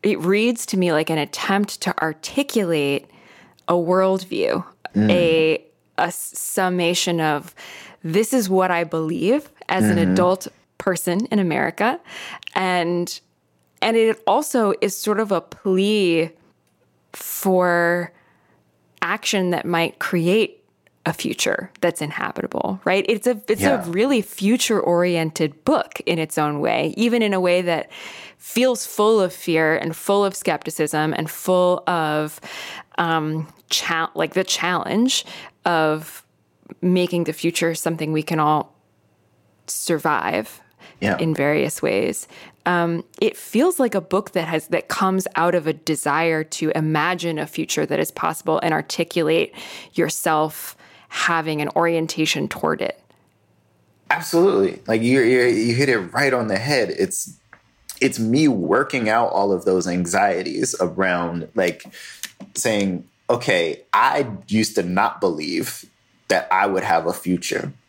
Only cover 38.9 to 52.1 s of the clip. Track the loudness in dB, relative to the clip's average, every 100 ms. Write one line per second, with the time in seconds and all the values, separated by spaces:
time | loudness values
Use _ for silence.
38.9 | _ _ _ _ _ _ _ -10 -8 -2
39.9 | 0 2 0 0 -2 -4 -14 _ _ -20
40.9 | -6 -2 0 0 0 2 2 0 -2 -2
41.9 | 0 -2 -4 -12 -20 -20 _ -2 0 0
42.9 | -2 -8 -2 -2 -2 -4 2 2 2 0
43.9 | 0 -2 -2 -2 -4 -2 -4 -2 -4 -2
44.9 | -2 0 0 -2 0 2 2 0 -4 -2
45.9 | -2 0 0 2 0 -2 -2 -2 0 0
46.9 | 2 0 -2 -4 -4 -6 -6 -4 -2 -2
47.9 | -2 -2 -2 -4 -2 -2 0 0 -2 -4
48.9 | -4 -2 0 2 0 0 -6 -16 -16 -10
49.9 | -2 -2 0 0 0 0 -4 -14 -16 -20
50.9 | -20 _ -4 0 0 -2 -4 -2 0 2
51.9 | 0 -2